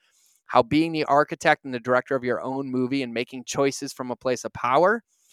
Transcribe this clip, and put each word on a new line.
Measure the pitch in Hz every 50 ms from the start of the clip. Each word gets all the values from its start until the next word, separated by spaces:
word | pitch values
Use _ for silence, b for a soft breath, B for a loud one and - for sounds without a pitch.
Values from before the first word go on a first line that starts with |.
| _ _ _ _ _ _ _ _ _
how | - - 123
being | 123 113 147 151 160 165
the | 160 156 147
architect | - 139 147 151 - 170 - - 165 151 - -
and | 139 127
the | 123
director | 113 123 123 127 123 - 139
of | 127 123
your | 123 117 85 82
own | 127 131 135 139 135
movie | 127 127 127 123 139 139 131
and | 120 117
making | 113 127 - - 127 117
choices | - - 135 139 139 135 - 143 135 -
from | - 127 123
a | 123
place | - - 131 127 113 -
of | 113 -
power, | - - 123 131 147 175 190 220 233 - _ _ _ _ _